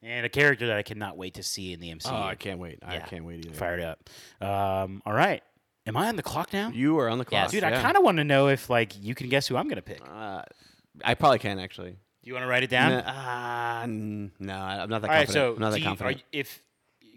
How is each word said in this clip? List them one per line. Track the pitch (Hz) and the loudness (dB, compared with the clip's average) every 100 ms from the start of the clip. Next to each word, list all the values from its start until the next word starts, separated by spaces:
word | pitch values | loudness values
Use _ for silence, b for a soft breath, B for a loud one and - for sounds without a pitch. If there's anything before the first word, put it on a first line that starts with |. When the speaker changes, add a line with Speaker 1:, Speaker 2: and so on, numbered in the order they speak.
Speaker 1:
And | 113 120 117 | -10 -4 -2
a | |
character | 143 147 123 117 | 4 4 4 0
that | 104 | 0
I | |
cannot | - 107 101 80 | -2 -6 -8 -8
wait | 92 | -12
to | 101 | -8
see | - - 92 | -8 -6 -8
in | 85 | -8
the | 85 | -10
M | 80 | -10
C | 123 | -6
U. | 117 | -4
Speaker 2:
Oh, | |
I | 98 98 | -4 -6
can't | 101 90 | -8 -8
wait. | 87 - | -10 -14
I | 87 87 | -10 -10
Speaker 3:
Yeah. | 82 | -8
Speaker 2:
can't | 87 82 | -12 -10
wait | 85 82 | -12 -12
either. | 78 | -6
Speaker 1:
Fired | 90 87 | -4 -2
up. | 82 80 - B B B | -6 -10 -16 B B B
Um, | 98 98 98 95 95 98 104 | -4 0 0 0 -2 -6 -2
all | |
right. | 110 190 147 _ _ _ _ - | 2 2 0 _ _ _ _ -4
Am | 120 | -2
I | 214 | 0
on | 208 | -2
the | |
clock | - 139 175 | -4 -4 -4
now? | 196 220 | -4 -4
Speaker 2:
You | 117 143 160 | 0 2 4
are | 117 | 2
on | 120 | 0
the | 120 | 0
clock. | 104 | 0
Speaker 3:
Yes. | 95 | 2
Speaker 1:
Dude, | 202 185 | 2 2
I | |
Speaker 2:
yeah. | 127 | 2
Speaker 1:
kinda | 247 403 | 4 6
wanna | 349 165 | 6 6
know | 147 139 139 | 6 6 6
if, | 135 - | 4 4
like, | 120 107 98 | 2 2 -4
you | 101 127 | -8 -6
can | 127 | 2
guess | 139 - | 2 2
who | 123 | -2
I'm | 143 | -2
gonna | 107 | -6
pick. | - - 65 | -10 -16 -14
Speaker 2:
Uh, | 101 107 92 - - b b b - 98 | -10 -8 -10 -12 -20 b b b -4 0
I | |
probably | 120 151 113 | 4 6 6
can, | 104 98 | 2 -4
actually. | 92 - 90 | -8 -12 -14
Speaker 1:
Do | 95 _ _ | -16 _ _
you | 120 | -12
wanna | 127 127 | -8 0
write | 123 | 2
it | 127 | 4
down? | 123 131 | 6 6
Speaker 2:
N-, | 127 104 | 4 0
uh, | 135 127 123 120 120 117 117 | -6 -6 -6 -4 -4 -2 -4
n-, | 120 110 107 104 98 - | -4 -6 -6 -8 -10 -10
no, | 98 95 | -10 -6
I'm | 95 98 101 | -6 -6 -4
not | 110 | -2
that | 107 | 2
Speaker 1:
All | 156 | 4
right, | 143 | 4
Speaker 2:
confident. | |
Speaker 1:
so | 143 127 | 2 2
Speaker 2:
I'm | 113 | 2
not | 107 | 0
that | 107 | 0
Speaker 1:
do | |
you, | 127 | -2
are | |
Speaker 2:
confident. | 98 123 139 - | -2 -4 -6 -8
Speaker 1:
you, | 147 | -8
if, | 131 - _ _ _ _ _ | -8 -12 _ _ _ _ _